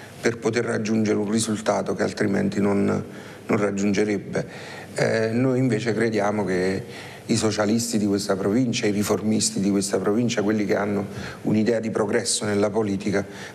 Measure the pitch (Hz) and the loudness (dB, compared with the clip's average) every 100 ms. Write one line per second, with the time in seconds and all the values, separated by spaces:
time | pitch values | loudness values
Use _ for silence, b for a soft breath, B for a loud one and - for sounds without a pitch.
0 | B B 117 113 - 117 110 113 107 110 | B B -2 0 0 0 0 -2 0 2
1 | 104 104 101 113 110 104 - 98 95 92 | 2 2 0 0 0 -2 0 0 0 -2
2 | 98 - 104 98 98 101 101 101 101 98 | -2 0 0 2 0 2 2 2 2 0
3 | 98 B B B - 107 101 98 - 101 | -4 B B B -2 2 2 0 0 2
4 | 107 101 - - - B B B B - | 2 0 -2 -4 -6 B B B B -2
5 | 110 110 113 117 131 127 131 107 117 107 | 0 2 0 2 2 2 2 2 0 0
6 | 113 107 101 104 92 92 92 98 - - | 0 2 0 0 0 0 0 -2 -6 -12
7 | - - - 117 110 101 104 117 117 107 | -16 -10 -2 0 2 2 2 2 0 0
8 | 101 101 98 95 98 113 123 - 107 101 | 2 2 0 0 2 2 2 0 0 0
9 | 101 101 107 107 - - 98 98 95 95 | 0 0 2 0 0 0 2 2 2 0
10 | 98 107 120 - 101 110 98 107 104 101 | 2 2 2 0 0 0 2 0 0 -2
11 | 101 B B B - 107 107 113 110 98 | -4 B B B 0 2 4 2 0 0
12 | 104 117 - - 107 101 104 101 104 98 | 0 0 0 -2 0 0 2 2 0 -2
13 | 104 98 98 B B | 0 -2 -2 B B